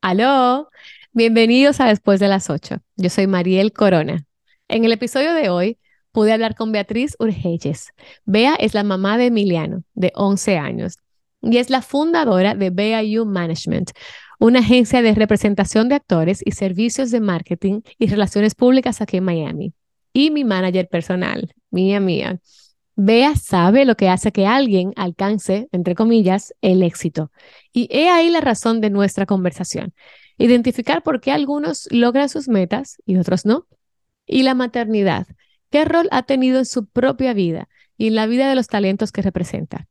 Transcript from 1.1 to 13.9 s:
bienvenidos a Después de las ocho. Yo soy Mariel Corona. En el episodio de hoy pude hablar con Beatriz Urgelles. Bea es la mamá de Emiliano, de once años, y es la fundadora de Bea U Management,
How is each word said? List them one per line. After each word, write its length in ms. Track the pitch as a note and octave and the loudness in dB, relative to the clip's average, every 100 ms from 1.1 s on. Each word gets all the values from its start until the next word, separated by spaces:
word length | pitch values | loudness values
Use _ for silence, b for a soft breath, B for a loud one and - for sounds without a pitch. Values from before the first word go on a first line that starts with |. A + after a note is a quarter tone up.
bienvenidos 680 | A#3 A3+ A3+ A3+ A#3+ C#4+ D4 | 0 2 4 4 6 4 4
a 80 | C4+ | 2
Después 320 | G#3 - G3 | 2 2 2
de 80 | G3+ | 2
las 220 | F#3+ - | 0 -2
ocho. 260 | D3+ - - _ - | -8 -6 -14 _ -4
Yo 120 | F3+ | -4
soy 160 | - G3 | 0 0
Mariel 460 | F#3+ F3 F#3 G#3 | 0 2 2 0
Corona. 540 | - G#3 F3 D#3 E3 D3 _ _ _ _ | 2 2 2 0 -6 -10 _ _ _ _
En 160 | A3+ | 0
el 80 | A3+ | 0
episodio 420 | A3+ A#3+ C4+ D4+ | 0 -2 -2 0
de 140 | E4+ A#3+ | 0 0
hoy 320 | F3 F#3 A#3 _ _ _ | 0 -2 -4 _ _ _
pude 220 | - G#3+ | 0 2
hablar 220 | A3 A3+ A3 | 2 -2 -4
con 180 | A3 | -4
Beatriz 420 | G#3+ G3 A3 C#4 - | -4 -4 -4 -4 -4
Urgelles. 680 | A3+ F#3 F#3 E3+ E3+ D#3+ - _ b b - | -4 -2 -4 -4 -6 -8 -10 _ b b -2
Bea 300 | G3+ B3 D#4 | 2 2 2
es 180 | A3 | 0
la 100 | G#3 | -2
mamá 340 | G3+ F#3+ G3 A3 | -2 -2 0 0
de 100 | B3 | 2
Emiliano, 560 | A3+ G3+ E3+ D#3 F#3 - | 2 0 -2 -4 -8 -12
de 180 | - F3+ | -4 -4
once 440 | - G3+ G3 - F#3 | -2 -2 0 0 -2
años, 400 | C#3+ A#2 A2+ - _ _ _ _ | -2 -8 -8 -10 _ _ _ _
y 140 | A#3 A#3+ | 0 0
es 120 | B3 | 2
la 120 | C4 | -2
fundadora 720 | - C#4 D#4 E4+ C#4+ F#3 F#3+ | -2 -2 0 0 2 2 2
de 160 | G3+ F#3+ | 0 -4
Bea 320 | F3+ G#3 A3+ G#3+ A3 | -2 -2 -2 -2 -2
U 40 | A3 | -2
Management, 680 | F#3+ E3+ D#3+ - D#3+ F3+ | -4 -4 -6 -4 -4 -6